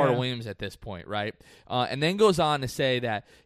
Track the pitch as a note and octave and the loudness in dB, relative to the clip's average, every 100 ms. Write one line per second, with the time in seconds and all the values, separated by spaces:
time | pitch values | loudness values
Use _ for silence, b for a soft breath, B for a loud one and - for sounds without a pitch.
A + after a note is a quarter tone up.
0 | C#3 B2 B2+ A#2+ A2+ G2 G2+ - G#2+ F2+ | 2 2 0 -4 -8 -8 -10 -10 -12 -12
1 | - G#2 G#2+ - B B - B2 B2 C3 | -6 -4 -4 -8 B B -6 -2 -2 0
2 | D#3+ G3+ G#3+ E3+ D#3 D3 B2+ - C3+ B2 | 0 4 4 6 2 0 -2 -2 0 0
3 | A#2+ G#2 B B | 0 -4 B B